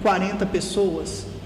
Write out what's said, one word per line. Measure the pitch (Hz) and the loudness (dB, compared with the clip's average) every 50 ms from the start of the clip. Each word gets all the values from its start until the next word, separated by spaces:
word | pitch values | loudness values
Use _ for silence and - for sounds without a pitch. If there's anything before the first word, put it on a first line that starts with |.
quarenta | - 208 185 180 190 196 202 202 196 | 2 2 4 4 2 0 0 0 0
pessoas, | 190 190 175 - - - 202 196 175 160 160 151 - - - - - - - - | 0 0 0 -2 0 2 2 2 2 2 -2 -4 -6 -6 -8 -8 -10 -10 -10 -12